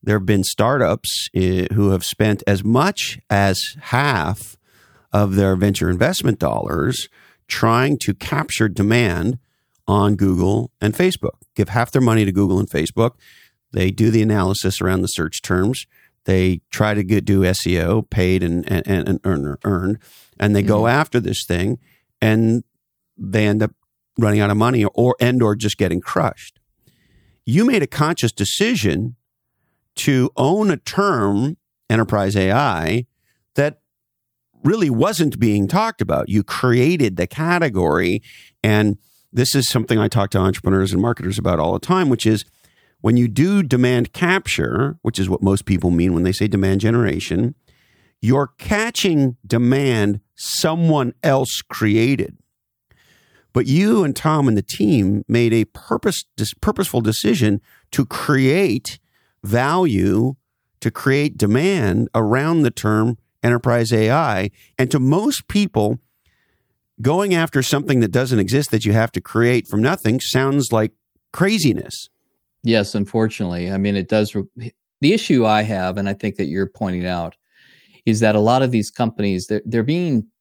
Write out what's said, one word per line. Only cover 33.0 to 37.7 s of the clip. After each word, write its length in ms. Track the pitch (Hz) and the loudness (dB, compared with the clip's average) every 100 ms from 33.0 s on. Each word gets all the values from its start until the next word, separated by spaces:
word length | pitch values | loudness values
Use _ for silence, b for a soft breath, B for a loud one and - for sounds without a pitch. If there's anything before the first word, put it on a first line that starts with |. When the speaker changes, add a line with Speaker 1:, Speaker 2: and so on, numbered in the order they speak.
| 123 _ _ _ _ - | -4 _ _ _ _ -2
Speaker 1:
that 260 | 147 - _ _ _ _ _ _ _ _ | -2 -4 _ _ _ _ _ _ _ _
really 260 | 147 220 160 | -2 0 0
wasn't 500 | 117 175 170 151 - | 2 0 0 -2 0
being 280 | 113 104 98 | 0 2 0
talked 340 | 185 226 - | 0 -2 -4
about. 280 | 90 69 - | -4 -2 -2
You 140 | 104 | -2
created 720 | 98 - 127 131 139 147 117 87 | -2 -2 2 2 2 2 0 -2
the 100 | 92 | -6
category, 960 | 147 160 175 160 | -4 -2 0 0